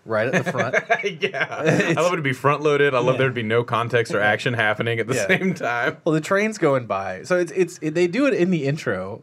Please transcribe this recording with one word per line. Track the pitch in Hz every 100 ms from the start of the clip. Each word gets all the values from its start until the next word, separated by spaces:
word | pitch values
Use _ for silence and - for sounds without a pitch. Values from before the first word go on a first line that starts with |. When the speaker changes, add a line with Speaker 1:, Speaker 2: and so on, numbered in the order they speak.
Speaker 1:
right | - 110 120
at | 175
the | 151
front. | 131 123
Speaker 2:
<laughs> | 208 - 220 196 160
Yeah. | 185 139 156 113
Speaker 1:
<laughs> |
It's | 160 160 185 160
Speaker 2:
I |
love | 175
it | 175
to |
be | 139
front-loaded. | 127 139 143 151 147 143 127
I |
love | 123
Speaker 1:
Yeah. | 127
Speaker 2:
there | 131
to |
be | 123
no | 107 117
context | 117 113 117 120 113
or | 104
Speaker 1:
Yeah. | 104
Speaker 2:
action | 107 139
happening | 117 107 107 117 117
at | 110
the |
Speaker 1:
Yeah. | 127 101
Speaker 2:
same | 185 185
time. | - 120 120 131 -
Speaker 1:
Well, | 170
the | 156
train's | 156 196 214 214
going | 160 135 117
by. | 98 98 92
So | 76 180
it's, | 175
it's, | 165 170 -
it, | 156
they | 160 180
do | 202 277
it |
in | 196 175
the | 175
intro. | 139 147 135 95 95 113